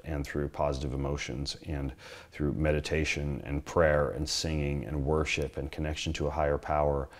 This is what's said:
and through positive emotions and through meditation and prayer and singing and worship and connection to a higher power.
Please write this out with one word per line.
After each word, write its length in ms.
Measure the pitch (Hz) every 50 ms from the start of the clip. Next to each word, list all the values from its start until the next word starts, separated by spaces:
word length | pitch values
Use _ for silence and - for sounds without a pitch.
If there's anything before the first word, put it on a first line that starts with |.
| -
and 200 | 78 78 71 69
through 220 | - - 76 71
positive 480 | 73 - - 76 71 69 65 76 65 64
emotions 600 | 67 69 69 73 71 - - 60 65 71 - - - -
and 260 | 85 78 69 69 69 71 - - - - - - -
through 220 | - - 73 71 -
meditation 880 | - 76 76 76 73 73 - 78 78 76 - - 73 71 73 69 - -
and 180 | 64 71 73 -
prayer 460 | - - 87 82 76 73 73 73 65
and 180 | - 73 78
singing 560 | 76 - - - 80 78 76 71 71 71 71 -
and 200 | 62 76 73 65
worship 520 | 73 78 78 78 - - 80 71 67 -
and 140 | 71 71 73
connection 400 | - - 76 76 78 - - 82 76
to 120 | - 76
a 60 | 71
higher 260 | 73 80 76 73 73
power. 520 | 69 - - 76 73 73 73 71 69 67 - -